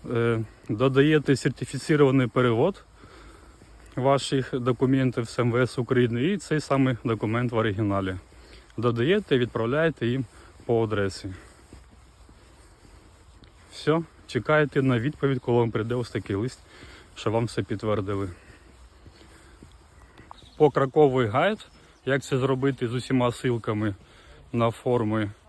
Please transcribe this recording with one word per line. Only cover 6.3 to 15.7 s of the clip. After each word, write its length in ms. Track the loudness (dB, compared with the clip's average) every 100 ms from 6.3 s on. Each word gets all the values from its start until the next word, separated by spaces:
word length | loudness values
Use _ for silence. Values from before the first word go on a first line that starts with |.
| -2
цей 240 | -4 -4
самий 360 | 0 0 2 0
документ 480 | -4 -2 -2 -2 -2
в 40 | 0
оригіналі. 600 | 0 0 0 0 -2 -6 -14 -20 -20 -20 -16 -4
Додаєте 600 | -2 0 0 0 0 0
і 20 |
відправляєте 680 | 0 -2 -2 0 -2 -2 -4
їм 180 | -2 -6 -14 -20 -16 -2
по 180 | 0
адресі. 500 | 0 -2 -2 -6 -14 -14 -20 -20 -20 -20 -20 -20 -20 _ -20 -20 -20 -20 -20 -20 -20 -20 -20 -20 -20 -20 -20 -20 -20
Все, 300 | -4 0 0 -2 -16 -8
чекаєте 560 | -6 2 2 2 0
на 160 | 2 2
відповідь, 400 | -2 -2 -2 -2
коли 200 | 0 2
вам 120 | 2